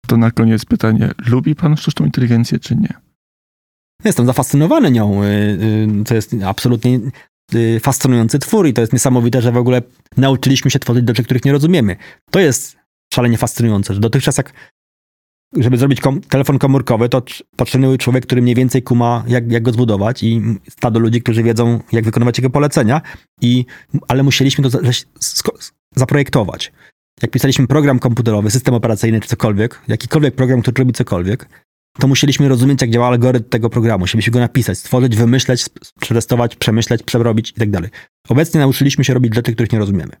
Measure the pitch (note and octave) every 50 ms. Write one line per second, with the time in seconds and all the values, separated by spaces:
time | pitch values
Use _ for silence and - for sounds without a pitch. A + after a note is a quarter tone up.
0 | _ - B2 A#2 A#2 A#2 - - A#2 A2+ A2+ G#2 - _ A#3+ - - A2 A2+ A2
1 | G#2+ C3+ - - - A#2+ A#2+ B2+ - D#3 D3+ - - D#3 D3+ D3+ - - - -
2 | D3+ D3+ - - B2 A#2 A#2+ A#2 A#2 - - A2 - - - C3+ G#3 - - -
3 | _ _ _ _ _ _ _ _ _ _ _ _ _ _ _ _ _ _ _ _
4 | - A3 F3 - A#2+ B2 B2+ - C3 - - C#3+ D3+ E3+ D#4 E4 B3 D#3+ B2 A2+
5 | G#2+ G#2 G2 G2+ G2+ G2+ G2+ G#2 G#2 G#2 G#2 E2+ G#2+ A2 G#2+ G#2+ G#2+ G#2+ G#2+ G2+
6 | G#2+ - A#2+ A2+ G#2+ - - A2 F#2+ F#2+ G2+ - - A#2+ B2 A2+ - B2 B2+ B2+
7 | G2+ C3+ - - - _ _ _ _ _ - A#2 A#2 A2+ A2+ A2 - C#3+ C3 -
8 | - B2+ B2+ A#2+ A2+ A2 - C#3+ - - - A3 F#3 D3+ A2 A#2+ A#2 G#2+ - A#2+
9 | - C3+ B2+ B2 A#2 A#2+ A#2 C3 A2+ B2 A#2 B2 A#2+ B2 B2+ B2 B2 _ _ _
10 | _ _ - - C3+ C3+ C3+ B2+ - - C#3 B2+ - C#3 - C3+ - - A#2+ B2
11 | B2 A#2 A#2 A2+ A2+ - B2+ A#2+ - C#3 C#3 C#3+ D3 E3 F#3 D#3+ A#2+ G2 E2+ -
12 | - - - _ _ _ - F#3+ F#3+ D3 B2 - - - _ _ _ _ _ _
13 | _ _ - - A#2+ A#2+ A#2 G#2+ - A#2+ - - A#2 A2+ G#2+ G2 G2 - G2 G2+
14 | G#2+ A2+ - C#3 - D#3 C3+ - C3 - _ - - _ _ _ _ _ _ _
15 | _ _ _ _ _ _ _ _ _ _ - E3 A#2+ B2 B2+ A#2 C3 C#3 C3+ -
16 | - C#3 C3+ F3 - _ - C3+ C3+ - C#3 C3 - C3+ C3+ C3+ A#2+ - B2 G#2+
17 | A#2 B2 C3+ C3 A#2+ - - - - _ _ - B2 - - C3 C3+ C3 C3 B2
18 | - B2 A#2+ B2+ A#2+ - C3 B2 B2 B2 A#2+ A#2+ C3 B2 - C3 - - B2 A#2+
19 | A#2 A#2+ A#2+ A#2 A2 A#2 B2 B2 A#2 A#2 A2+ A#2 A2+ B2 A#2 A2+ B2 A2+ G#2 G2
20 | G2 A2+ A#2 - - A2+ A2+ A#2 G#2 A2+ A2 G2 _ - - _ - A#2+ A2 A2+
21 | A#2 A2+ A2+ A#2+ A#2 A#2+ A2+ A#2 A2+ A#2 A2+ A2 A#2+ A#2 A#2+ A2 - _ - A#2
22 | A2 A2+ G#2+ - A#2+ A#2+ A2+ - B2 C3 B2 C#3+ D3 D3 - E3 B2 G#2 C3 D#3+
23 | - - - - _ _ _ _ - A#2+ B2 B2+ B2 - - - - _ - -
24 | - - A#2 C3+ C#3 C#3 B2+ - C3+ C#3 C3 - C3+ C3 A#2 B2+ - A#2+ B2 -
25 | - _ _ - - - - - - - - - - - _ _ _ _ _ B2+
26 | B2+ - - D3 C#3 - - C#3 G#2 E2 - - - - _ _ - - _ _
27 | _ _ _ _ - A#2 - B2+ - C3+ B2+ - C3+ A#2+ C#3 D3+ D3 C#3+ C3 B2
28 | - B2+ A#2 B2+ A#2 A#2 G#2+ G#2 G2+ G#2+ G#2 B2+ - - B2 A#2 G2+ A2+ A2 G2+
29 | - A2+ A2+ A2 G2+ - A#2+ - - A2+ G#2 G2 A2 A#2+ - - _ - A2+ A2+
30 | - A#2+ - D#3 D3 C3+ - - C3 B2 C3 B2 - B2+ A2+ C3 C3 B2+ A2+ -
31 | A#2+ - - F2 F2 F#2 A2 - - _ _ - _ _ _ _ _ _ _ -
32 | C3+ C3 C#3 - - - C3 - D3 C#3 C3 A#2+ B2+ C#3 C#3 B2+ C3+ A#2 A2+ A#2+
33 | A#2+ B2 B2 A#2+ A#2 B2+ B2+ B2 G#2+ - - A#2 A2 A#2 - B2 A2 A#2 A2 F#2+
34 | F2+ - - A2+ G#2 - A#2 B2+ A#2+ A#2+ - C#3 - - F#2 - - - - B2+
35 | B2+ C3 A2 G#2 A#2+ A#2 B2 C3+ - - B2+ B2 - - _ - - - _ _
36 | - - A2+ A#2 - - B2 A#2+ A#2+ A2+ - _ - - G#2+ A2+ A#2 - A#2+ A2+
37 | - - - A#2+ A#2 A#2 A2 A2 A2+ - _ A2 A2+ G#2 G2 F2+ E2+ G2 - -
38 | - _ _ _ _ - A#2+ C3 E3 E3 - D#3+ C#3+ C3+ C3 - C#3 C#3 C3 -
39 | - - B2+ B2+ B2+ A2+ A2 B2 A#2+ - A2+ A2+ A#2 G#2 - A2 G#2 G2+ G2 F2+
40 | D2 - - _